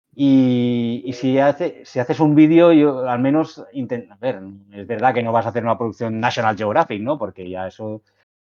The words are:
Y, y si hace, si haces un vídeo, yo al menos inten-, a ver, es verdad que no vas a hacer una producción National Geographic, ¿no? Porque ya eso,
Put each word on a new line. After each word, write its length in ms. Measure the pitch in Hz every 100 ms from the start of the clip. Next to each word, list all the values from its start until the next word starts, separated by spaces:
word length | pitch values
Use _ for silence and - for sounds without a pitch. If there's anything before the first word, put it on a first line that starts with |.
| _ -
Y, 840 | 139 135 127 123 123 120 117 120 123
y 80 |
si 240 | 123 135 135
hace, 480 | 139 143 175 - -
si 140 | 131
haces 200 | 120 139
un 140 | 156
vídeo, 400 | 147 156 165 170
yo 340 | 160 147 131 127
al 120 | 120
menos 440 | 131 151 294 - -
inten-, 400 | 139 123 120 120
a 40 | 98
ver, 260 | 123 104 95 98 _
es 160 | 101 98
verdad 260 | 113 123
que 80 | 123
no 100 | 113
vas 140 | 117 113
a 40 |
hacer 120 | 131
una 160 | 120 113
producción 420 | 117 - 117 110
National 380 | 120 127 110 101
Geographic, 460 | 107 120 165 107
¿no? 160 | 110 151
Porque 280 | 104 92 90
ya 200 | 92 92
eso, 340 | - 110 107 _ _ _ _ _